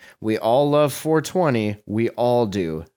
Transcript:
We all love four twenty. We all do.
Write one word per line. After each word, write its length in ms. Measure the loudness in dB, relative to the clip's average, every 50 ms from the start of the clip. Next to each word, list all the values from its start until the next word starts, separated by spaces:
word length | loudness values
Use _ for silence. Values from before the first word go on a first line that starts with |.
| -20 -20 -20 _
We 180 | -4 -2 -2 0
all 320 | 2 2 2 4 2 2
love 220 | 2 2 2 0 -2
four 260 | -4 -2 0 0 0
twenty. 560 | 0 -2 -2 0 0 2 0 0 0 -2 -4 -8 _
We 220 | -6 -2 -2 -2 -2
all 360 | -2 0 0 2 2 2 2
do. 380 | 0 -2 -4 -4 -4 -4 -8 -10 -14 _